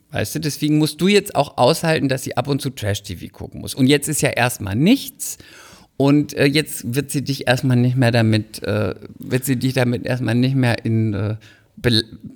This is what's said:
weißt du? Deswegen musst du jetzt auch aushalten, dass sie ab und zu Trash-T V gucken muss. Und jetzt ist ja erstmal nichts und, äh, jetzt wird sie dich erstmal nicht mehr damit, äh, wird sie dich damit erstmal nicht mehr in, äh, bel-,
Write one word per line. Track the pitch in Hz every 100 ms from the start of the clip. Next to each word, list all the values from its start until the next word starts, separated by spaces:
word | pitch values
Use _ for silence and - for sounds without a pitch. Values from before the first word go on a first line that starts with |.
| _
weißt | 101 104
du? | 151
Deswegen | 156 - 151 151
musst | 151 -
du | 185
jetzt | 202 202 -
auch | 143 -
aushalten, | 123 165 165 160 139
dass | 131
sie | - -
ab | 127
und | 139
zu | 135
Trash-T | - 104 104 - 85
V | -
gucken | - - -
muss. | -
Und | - 131
jetzt | 147 156
ist | 147
ja | 135
erstmal | 120 120 - 98
nichts | 107 180 - - - - - - - - - - -
und, | 139 147 147
äh, | - 143
jetzt | 151 147 - 117
wird | 127 139
sie | 147
dich | 139 135 -
erstmal | 127 135 123
nicht | 123 127
mehr | 117
damit, | 113 113 107 104 -
äh, | - 104 101 - - -
wird | - 127
sie | 139 123
dich | 127
damit | 127 120 123
erstmal | - 127 120
nicht | 120 131 135
mehr | 120 -
in, | 117 113 110
äh, | 98 104 107 - _ _ -
bel-, | 123 110 - - -